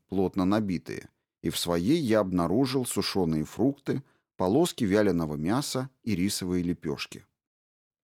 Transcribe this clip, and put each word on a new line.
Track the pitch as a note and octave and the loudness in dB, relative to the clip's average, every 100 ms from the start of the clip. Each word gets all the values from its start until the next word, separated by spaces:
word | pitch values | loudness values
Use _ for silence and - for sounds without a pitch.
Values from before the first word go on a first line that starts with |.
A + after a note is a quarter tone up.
| _ | _
плотно | F#2+ F#2 G2 | 0 0 2
набитые, | F#2 A2 G2+ D#2+ - G#1 - _ _ _ | 2 2 0 -4 -6 -12 -14 _ _ _
и | E2 | -6
в | - | -4
своей | F2 E2+ G2 E3+ | 0 0 2 2
я | A#2+ G#2+ | 2 2
обнаружил | F#2+ F2+ E2 A2 C3 C3 | 2 0 2 2 0 0
сушеные | B2 G#2 - G2 E2 D#2 | -2 -2 -2 0 0 0
фрукты, | D#2 - C3+ - - C3+ - _ _ - | -2 0 0 0 -4 -4 -6 _ _ -2
полоски | F#2 C3+ F3 - | 2 2 2 0
вяленого | G2+ G#2 G#2 E2+ D2+ D2 | 2 4 4 2 -2 -2
мяса | E2 B2+ - C3 C3+ _ | -2 -2 -2 -4 -6 _
и | A2+ F2+ | -4 0
рисовые | G2 - F2+ F2+ | 0 -2 -2 0
лепешки. | F2 E2 D#2+ C#2 - - - _ _ _ _ _ _ _ | 0 -2 -4 -6 -8 -14 -20 _ _ _ _ _ _ _